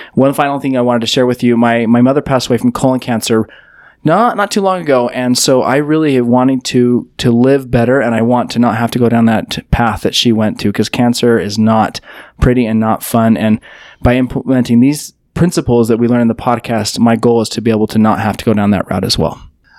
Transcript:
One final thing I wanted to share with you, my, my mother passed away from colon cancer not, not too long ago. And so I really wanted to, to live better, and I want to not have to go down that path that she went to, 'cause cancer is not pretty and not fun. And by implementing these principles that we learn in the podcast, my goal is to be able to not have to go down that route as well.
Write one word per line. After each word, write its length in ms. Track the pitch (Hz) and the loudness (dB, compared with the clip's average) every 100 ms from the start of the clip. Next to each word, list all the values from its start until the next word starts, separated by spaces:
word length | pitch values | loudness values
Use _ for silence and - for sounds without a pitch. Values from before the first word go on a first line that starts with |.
| - | -6
One 180 | - 135 | 0 0
final 280 | 139 143 139 | 0 -2 -2
thing 180 | 139 131 | -2 0
I 20 | |
wanted 200 | 123 120 | 0 0
to 60 | 113 | 0
share 200 | 135 123 | 0 0
with 160 | 120 | 0
you, 160 | 120 117 | 0 2
my, 260 | 120 117 | 2 2
my 160 | 113 120 | 2 2
mother 220 | 123 143 | 4 2
passed 260 | - 131 - | 0 -2 0
away 80 | 117 | 0
from 160 | 123 | 0
colon 280 | - 135 127 | 0 -2 -2
cancer 460 | - 113 - 110 107 - _ - - _ | -4 -6 0 -2 -2 -10 _ -20 -20 _
not, 360 | 147 180 240 190 | 0 2 0 -2
not 120 | 202 | -4
too 120 | 214 | -2
long 180 | 190 185 | -2 -2
ago. 300 | 156 127 120 | 0 0 0
And 260 | 123 127 123 | -2 -2 0
so 240 | - 131 | 2 2
I 160 | 110 135 | 2 0
really 420 | 147 156 156 131 | 0 0 0 0
wanted 420 | 120 123 131 131 | 2 2 2 -2
to, 420 | - 127 120 120 - - | -2 0 2 0 -4 -4
to 120 | 131 | 0
live 400 | 117 127 139 127 | 2 2 0 0
better, 300 | 120 117 135 | 0 2 0
and 140 | 233 | 0
I 80 | 226 | 0
want 280 | 117 123 82 | 0 0 -2
to 60 | 117 | 0
not 180 | 117 107 | 0 0
have 140 | 117 | -4
to 60 | 127 | 0
go 120 | 117 | 0
down 160 | 117 113 | 2 2
that 320 | 107 - - - | 0 -4 -10 -4
path 300 | - 117 101 | 0 0 -2
that 100 | 107 | -4
she 180 | - 123 | -2 0
went 260 | 110 107 - | 0 -2 -2
to, 120 | 101 | -4
'cause 160 | 101 107 | -2 -4
cancer 500 | - 120 120 120 113 | 0 0 2 0 0
is 200 | 104 104 | -2 0
not 420 | 110 110 104 - - - - - | 2 2 0 -4 -18 -20 -20 -2
pretty 240 | 131 123 | 0 2
and 160 | 113 110 | 0 0
not 220 | 110 104 | 0 -2
fun. 340 | - 117 113 110 | -2 0 2 2
And 240 | 107 110 - - - - | 0 -2 -4 -20 -20 -4
by 160 | 127 127 | 0 0
implementing 640 | 123 139 - 131 117 120 | -2 -4 -2 -2 2 4
these 320 | 131 147 - _ _ | 2 0 -8 _ _
principles 540 | - 175 170 139 120 113 | -2 0 0 0 2 2
that 100 | 113 | 2
we 100 | 117 | 2
learn 140 | 120 | 2
in 60 | 117 | 0
the 60 | |
podcast, 640 | 113 127 117 - 113 107 - | 0 -2 -4 -2 -4 -4 0
my 160 | 117 | 0
goal 280 | 113 120 117 | 2 2 2
is 80 | 107 | 0
to 100 | - | -2
be 100 | 113 | 0
able 180 | 107 107 | 0 0
to 100 | 110 | 2
not 220 | 107 104 | 2 0
have 180 | 107 95 | -2 -2
to 60 | 120 | -2
go 80 | |
down 160 | 104 101 | 0 0
that 180 | 95 - | 0 -2
route 160 | 95 | -4
as 140 | 98 - | -2 -2
well. 320 | 76 - - _ _ | -2 -4 -18 _ _